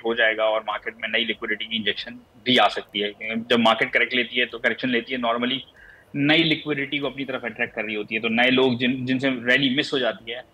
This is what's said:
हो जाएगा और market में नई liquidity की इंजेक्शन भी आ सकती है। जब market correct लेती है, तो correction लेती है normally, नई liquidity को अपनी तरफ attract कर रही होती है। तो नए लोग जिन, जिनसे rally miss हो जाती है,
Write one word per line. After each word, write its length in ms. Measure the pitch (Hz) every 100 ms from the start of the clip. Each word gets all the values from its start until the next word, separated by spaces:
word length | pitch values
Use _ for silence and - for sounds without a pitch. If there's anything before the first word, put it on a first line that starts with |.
| 113
हो 100 | 117
जाएगा 280 | 110 107
और 200 | 110 110 107
market 260 | 107 113 113
में 80 | 110
नई 160 | 113 117
liquidity 400 | 107 113 104 110
की 100 | 113
इंजेक्शन 360 | 104 - 117 123 - - 123
भी 120 | 120
आ 100 | 104
सकती 320 | - - 104
है। 120 | 104 - 107 113
जब 240 | 113 120
market 320 | 113 113 131
correct 220 | 127 117
लेती 260 | 123 120 123
है, 60 | 120
तो 140 | 113
correction 300 | 120 110 131
लेती 240 | 120 120
है 60 | 127
normally, 380 | 117 120 123 131 - - - - _ 143
नई 260 | 143 160
liquidity 560 | 165 147 151 143 139 143
को 80 | 139
अपनी 180 | 131 135
तरफ 200 | 127 117
attract 280 | 110 117
कर 100 | 113
रही 120 | 107 107
होती 200 | 104 110
है। 60 |
तो 60 | 113
नए 220 | 117 127
लोग 280 | 127 131 120
जिन, 280 | 123 131 127
जिनसे 240 | 131 135
rally 460 | 127 120 131 139 131
miss 180 | 151
हो 60 | 143
जाती 320 | 120 98 117
है, 120 | 120 -